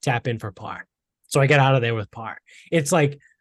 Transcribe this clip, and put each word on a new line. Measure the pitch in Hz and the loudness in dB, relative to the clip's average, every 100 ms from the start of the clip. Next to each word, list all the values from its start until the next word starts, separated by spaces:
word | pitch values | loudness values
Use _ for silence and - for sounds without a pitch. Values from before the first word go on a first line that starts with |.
tap | - 147 135 | -2 -2 -2
in | 113 | -6
for | 110 | -8
par. | 92 107 - - _ _ _ - | -12 -14 -14 -16 _ _ _ -4
So | 147 | 2
I | 139 | 4
get | 147 | 4
out | 135 | 4
of | 135 | 2
there | 117 | 0
with | 113 101 | -4 -6
par. | 117 110 - _ - - | -12 -14 -14 _ -20 -4
It's | 170 143 | -2 0
like, | 180 143 143 _ _ | 2 0 -2 _ _